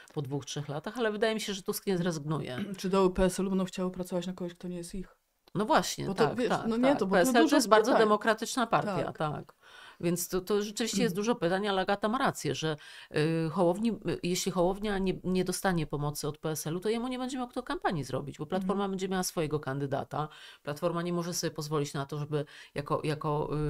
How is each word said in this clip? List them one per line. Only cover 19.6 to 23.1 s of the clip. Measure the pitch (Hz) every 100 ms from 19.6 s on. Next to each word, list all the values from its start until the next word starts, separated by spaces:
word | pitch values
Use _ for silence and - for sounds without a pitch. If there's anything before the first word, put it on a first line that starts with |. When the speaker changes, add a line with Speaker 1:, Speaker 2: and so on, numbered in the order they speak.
Speaker 1:
kandydata. | 147 135 143 131 - 139 151 - - -
Platforma | - 147 175 170
nie | 175
może | 175 170
sobie | 160 165
pozwolić | 151 147 151 143
na | 151 139
to, | 151
żeby | 147 147 147 - -
jako, | - 147 156
jako, | 151